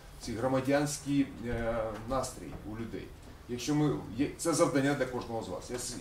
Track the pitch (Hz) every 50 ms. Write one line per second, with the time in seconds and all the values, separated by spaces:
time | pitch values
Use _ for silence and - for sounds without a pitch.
0 | - - - - - 123 110 107 127 131 135 131 123 135 139 143 147 143 - -
1 | - 139 143 139 135 123 - - 117 120 120 117 117 113 117 113 110 113 104 107
2 | 110 120 135 131 123 - - - 87 73 - - - 101 110 113 113 95 95 -
3 | - - - - - - - - - - 123 123 - 151 147 147 151 143 - -
4 | - 92 95 117 147 - - - - 165 147 143 170 - 139 139 131 143 143 127
5 | 127 127 127 120 - 110 113 113 101 95 - - - - 123 123 - - 120 139